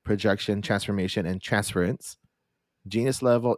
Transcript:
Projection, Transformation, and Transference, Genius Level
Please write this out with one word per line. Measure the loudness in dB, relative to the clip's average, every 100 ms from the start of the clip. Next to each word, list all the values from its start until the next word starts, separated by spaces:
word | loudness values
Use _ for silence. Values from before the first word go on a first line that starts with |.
Projection, | -2 0 2 0 0 -2
Transformation, | 0 -2 0 -2 -2 -2 -2
and | -4
Transference, | -2 -2 0 0 0 -2 -8 -18 _ _ _ _ _ _ -6
Genius | 0 0 2
Level | 4 4 4